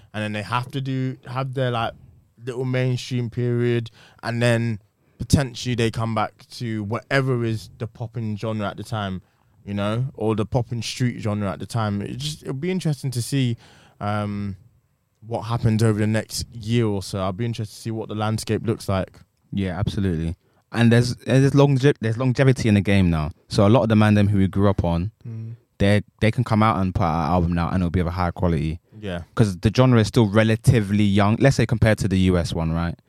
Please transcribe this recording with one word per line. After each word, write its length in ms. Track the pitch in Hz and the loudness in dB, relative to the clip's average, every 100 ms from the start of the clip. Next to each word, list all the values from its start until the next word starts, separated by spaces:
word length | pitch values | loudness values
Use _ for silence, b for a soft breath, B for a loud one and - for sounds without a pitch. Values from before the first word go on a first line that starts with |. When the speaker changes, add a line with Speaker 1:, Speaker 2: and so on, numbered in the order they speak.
| b | b
Speaker 1:
and 100 | 107 | -8
then 100 | 107 | -6
they 100 | 107 | -6
have 260 | 92 120 123 | -4 -4 -4
to 80 | 139 | -6
do, 360 | 135 131 131 127 - | -6 -4 -4 -8 -10
have 260 | 127 135 | -8 -6
their, 160 | 131 127 | -4 -2
like, 220 | 120 113 - - _ _ _ | -2 -4 -8 -18 _ _ _
little 200 | 117 120 | -12 -8
mainstream 640 | 131 127 127 123 - 123 120 | -4 -2 0 -2 -4 -6 -4
period, 600 | - 120 120 120 120 117 b b b | -4 -2 0 0 0 -4 b b b
and 200 | 110 117 | -8 0
then 380 | 120 117 117 104 - _ _ _ | 2 2 0 -6 -10 _ _ _
potentially 560 | - 151 135 117 127 120 | 0 0 0 -4 -4 -2
they 140 | 117 | -2
come 220 | 113 113 | -2 -4
back 300 | 110 104 - - | -2 -4 -6 -20
to 320 | - 120 110 | -10 -6 -6
whatever 600 | 101 113 - 139 135 123 | -4 -6 -2 -2 0 -2
is 260 | 117 110 - - | -2 -4 -8 -12
the 80 | 113 | -12
popping 500 | - 117 127 113 104 | -10 -12 -8 -6 -6
genre 320 | 113 110 101 | -6 -4 -6
at 80 | - | -6
the 60 | |
time, 400 | 104 110 101 92 - _ _ _ | -8 -6 -4 -6 -12 _ _ _
you 100 | 98 | -8
know, 320 | 101 101 113 131 | -4 -2 -2 -6
or 200 | - 107 | -4 -2
the 100 | 107 | -2
popping 380 | 107 131 113 120 | -2 -2 -4 -6
street 380 | 110 - 123 - | -8 -4 -4 -2
genre 300 | 104 104 101 | -4 -4 -4
at 80 | 76 | -6
the 60 | 92 | -6
time. 360 | 117 107 101 | -4 -2 -2
It 140 | - 123 | -4 -8
just, 240 | 147 151 | -8 -10
it'll 120 | - | -10
be 160 | 135 175 | -6 -4
interesting 380 | 185 165 143 135 | -4 -4 -4 -4
to 100 | 120 | -6
see, 340 | 117 139 127 117 b b b b | -2 0 0 -2 b b b b
um, 560 | 104 104 104 101 101 95 _ _ _ _ _ _ | -4 -4 -4 -6 -8 -10 _ _ _ _ _ _
what 180 | 107 113 | -8 -8
happens 400 | 110 117 120 107 | -4 -2 0 2
over 140 | 113 104 | 2 2
the 60 | 107 | 0
next 400 | 110 101 - - | 0 -4 -8 -10
year 340 | 117 107 120 113 | -10 -2 0 0
or 160 | 101 | -2
so. 180 | 92 101 | -4 -4
I'll 120 | 95 | -4
be 120 | 95 | -4
interested 300 | 120 113 104 - | -6 -6 -10 -10
to 40 | |
see 100 | 113 | -10
what 160 | 110 - | -8 -6
the 60 | 104 | -4
landscape 480 | 107 110 - 107 107 | -2 -2 -2 -2 -2
looks 220 | 110 - | -4 -2
like. 320 | 95 90 - - _ _ | -2 -2 -8 -20 _ _
Speaker 2:
Yeah, 240 | 101 95 82 | -4 -4 -2
absolutely. 580 | 104 - 98 80 82 85 _ _ _ | -4 -2 -2 0 -2 -6 _ _ _
And 180 | 110 117 | 2 6
there's, 220 | 117 120 117 | 6 4 -2
there's 380 | - 127 139 | 0 2 4
longe-, 400 | 139 143 135 139 - | 6 4 4 2 2
there's 180 | 113 110 | -2 -2
longevity 500 | 131 120 131 127 120 | 0 4 4 4 4
in 60 | |
the 60 | 104 | 4
game 280 | 92 98 90 | 4 4 4
now. 220 | 82 76 - _ | 2 -2 -6 _
So 180 | - 101 | 2 6
a 40 | |
lot 120 | 120 | 6
of 40 | 110 | 4
the 80 | 110 | 4
man 180 | 107 | 6
them 140 | 104 101 | 6 4
who 100 | 101 | 2
we 100 | 95 | 2
grew 200 | 92 101 | 2 2
up 160 | 95 | 2
on, 260 | 87 85 95 - 120 | 0 0 -2 -8 -14
Speaker 3:
Mm. 300 | 113 113 113 _ - | -12 -12 -16 _ -2
Speaker 2:
they, 240 | 101 104 - _ | 2 2 0 _
they 100 | 107 | 0
can 140 | 107 | 0
come 180 | 120 107 | 0 2
out 180 | 110 90 | 4 2
and 140 | 95 | -2
put 80 | 87 | 0
out 220 | 90 80 76 | 0 0 0
an 60 | |
album 200 | 90 85 | 2 2
now, 140 | 87 85 | 0 0
and 80 | 92 | 0
it'll 80 | 87 | 0
be 80 | 90 | 0
of 60 | 82 | -2
a 40 | |
higher 180 | 87 87 | -2 -4
quality. 480 | - 90 82 76 80 - 110 | -2 0 0 -2 -6 -10 -16
Speaker 1:
Yeah. 220 | 104 85 82 | -10 -10 -8
Speaker 2:
'Cause 220 | - 107 90 | 0 0 2
the 140 | 113 | 0
genre 240 | 101 127 120 | 4 4 4
is 60 | 101 | 4
still 220 | - 110 | 2 4
relatively 720 | 104 110 110 - 135 98 104 | 4 2 2 2 2 2 2
young, 320 | 104 98 101 110 | 4 4 4 4
let's 160 | 131 - | 2 2
say 100 | 120 | 0
compared 320 | 110 113 104 | 2 2 2
to 100 | 101 | 2
the 100 | 95 | 2
U 180 | 92 90 | 4 2
S 140 | 82 | 0
one, 160 | 85 82 | -2 -2
right? 220 | 82 85 - | -2 -2 -6